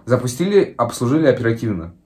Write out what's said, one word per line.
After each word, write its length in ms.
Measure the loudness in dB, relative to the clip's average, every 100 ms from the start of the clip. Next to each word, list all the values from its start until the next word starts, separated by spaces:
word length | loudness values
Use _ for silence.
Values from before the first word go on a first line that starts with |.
| -2
Запустили, 680 | -2 -2 -2 2 2 2 -2
обслужили 500 | -4 -2 0 2 2
оперативно. 680 | 2 0 -2 -4 -6 -8 -16